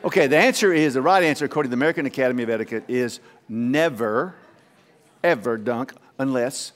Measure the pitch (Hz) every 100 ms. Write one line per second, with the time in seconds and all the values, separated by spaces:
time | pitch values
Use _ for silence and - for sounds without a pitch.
0 | 135 196 139 151 240 247 202 160 151 131
1 | 143 190 165 139 139 151 139 123 151 165
2 | 139 135 127 123 117 110 110 113 - 123
3 | 123 - - _ - 110 120 143 165 110
4 | 110 110 180 - - _ _ _ _ _
5 | _ _ 175 143 120 113 107 120 135 -
6 | _ - 135 127 120 - -